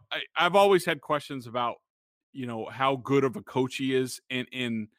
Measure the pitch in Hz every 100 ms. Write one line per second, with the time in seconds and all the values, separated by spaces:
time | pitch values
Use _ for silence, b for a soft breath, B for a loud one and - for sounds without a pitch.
0 | - 151 110 - 175 196 202 190 175 156
1 | - 151 - 139 120 120 120 - _ _
2 | _ _ _ 139 123 113 107 117 135 139
3 | 107 139 135 107 - 131 131 - 135 131
4 | 127 - - 127 127 127 123 113 107